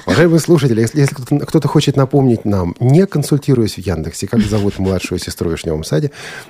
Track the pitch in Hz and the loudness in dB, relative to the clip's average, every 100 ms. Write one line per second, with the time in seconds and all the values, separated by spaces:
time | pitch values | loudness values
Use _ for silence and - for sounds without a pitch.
0 | - 101 170 165 - 170 135 110 113 147 | -2 2 4 4 4 2 4 2 0 2
1 | 139 - 123 147 147 160 143 156 147 139 | 0 -2 -4 -4 0 0 2 0 2 0
2 | 135 143 131 117 110 101 87 - 123 147 | 2 2 2 2 0 -2 -2 -2 2 4
3 | 196 151 143 147 - 127 107 - 92 85 | 4 0 0 0 2 0 0 -4 -6 -6
4 | 80 - 101 117 104 107 101 - 95 92 | -6 -8 -2 0 0 0 -2 -2 -2 -2
5 | - 90 - - 87 80 85 78 78 151 | -2 -6 -6 -6 -4 -4 -4 -6 -2 -2
6 | 147 - - - - | -2 -6 -16 -16 -6